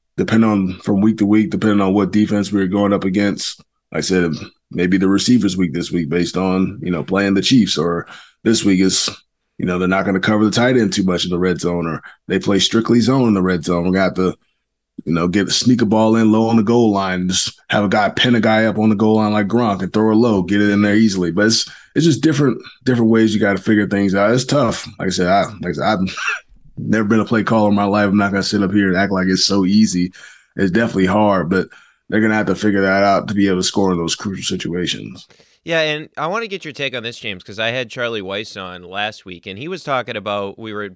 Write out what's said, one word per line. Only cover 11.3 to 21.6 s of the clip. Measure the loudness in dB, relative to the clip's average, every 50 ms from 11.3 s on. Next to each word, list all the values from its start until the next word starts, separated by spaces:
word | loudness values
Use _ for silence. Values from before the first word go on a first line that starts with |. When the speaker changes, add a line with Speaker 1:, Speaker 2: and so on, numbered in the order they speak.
Speaker 1:
the | -2 0
red | 0 0 -2 -2
zone, | -2 -4 -4 -4 -4
or | -6 -6 -8 -10 -16 -20 _ _ -4
they | -4 -2
play | 0 0 0 2
strictly | 2 2 0 0 2 2 2 2
zone | 4 2 2 2 4 2
in | 2
the | 2
red | 2 0 0 -2 -2
zone. | -2 -2 0 0
We | 0 2
got | 2 2 0 0
to, | 0 -2 -2 -2 -6 _ _ _ _ _ _ _ _ _ _ _ -10 -4
you | -2 -2
know, | 0 0 2
get, | 2 0 0 0
sneak | -2 0 2 2 2 2
a | 2
ball | 2 2 4 4 4 4
in | 4 4 4
low | 4 4 2
on | 4 2
the | 2
goal | 4 4 4 4 4 4
line, | 2 0 0 -2 -2 -2 -2 -2
just | -2 -2 -4 -4 -8 _ _ -4
have | -2 0
a | 0 2
guy | 2 2 0 0
pin | 0 0 2 2 2
a | 2
guy | 2 2 2 2 2
up | 2 0 2
on | 2 2
the | 2
goal | 4 4 4 4
line | 2 2 0
like | 0 0 0 0
Gronk | 0 0 0 0 -2 -2
and | -4 -2
throw | 0 0 2 4
a | 4
low, | 4 4 4 2 2
get | 0 0 0 2
it | 2 2
in | 2 2
there | 2 4 4
easily. | 4 4 2 2 0 -2 -2
But | 0 2 2
it's, | 2 2 0